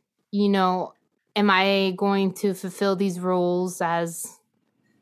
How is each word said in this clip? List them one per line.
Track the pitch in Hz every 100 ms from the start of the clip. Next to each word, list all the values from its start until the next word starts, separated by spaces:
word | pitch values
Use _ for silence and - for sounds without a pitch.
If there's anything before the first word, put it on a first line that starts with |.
| _ _ _
you | 202 202
know, | 196 185 185 165 - _ _ _ 214
am | 208
I | 190 196 196 190 185
going | 196 196 190
to | 185 208
fulfill | 180 190 - 196 190
these | 196 175
roles | 180 185 175 180 185 180
as | 170 170 170 165 - - _ _ _ _ _ _